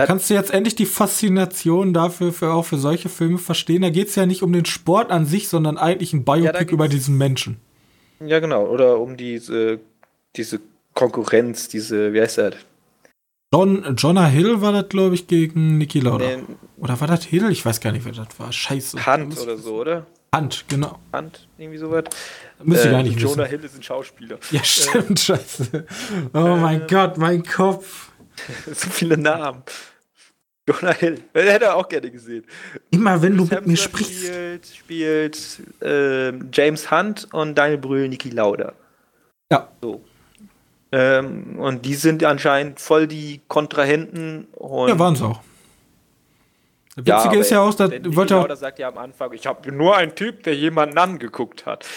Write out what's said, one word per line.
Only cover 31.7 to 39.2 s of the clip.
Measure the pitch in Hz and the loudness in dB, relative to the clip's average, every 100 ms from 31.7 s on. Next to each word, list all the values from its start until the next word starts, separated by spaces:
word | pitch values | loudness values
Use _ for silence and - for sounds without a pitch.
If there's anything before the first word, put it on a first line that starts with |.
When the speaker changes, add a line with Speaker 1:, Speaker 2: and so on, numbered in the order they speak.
| 175 | 2
Speaker 1:
auch | 185 | 0
gerne | 156 - | -4 -6
gesehen. | 123 113 117 - - - - - | -10 -14 -14 -14 -20 -20 -20 -2
Speaker 2:
Immer | 170 214 180 | 2 4 4
wenn | 175 196 | 4 4
du | 180 | 2
Speaker 1:
Chris | 185 | 0
Speaker 2:
mit | 175 | 0
mir | 165 | 0
Speaker 1:
Hemsworth | - - | 0 -4
Speaker 2:
sprichst. | 202 185 180 | -6 -6 -8
Speaker 1:
spielt, | 180 175 175 - | -8 -8 -12 -16
spielt, | - - 165 156 156 156 151 - - - - | -20 -10 -4 0 0 -2 -6 -14 -16 -20 -10
ähm, | - 147 139 131 131 127 131 | -2 0 2 0 -2 -6 -4
James | 127 143 156 - | 2 2 2 0
Hunt | 156 202 202 - | 0 0 -4 -8
und | 160 151 147 | -6 -2 2
Daniel | 147 147 | 2 0
Brühl, | 135 135 135 | -2 -2 -2
Niki | 127 131 | -6 -8
Lauda. | 117 107 101 101 - _ _ _ _ | 0 0 0 -4 -10 _ _ _ _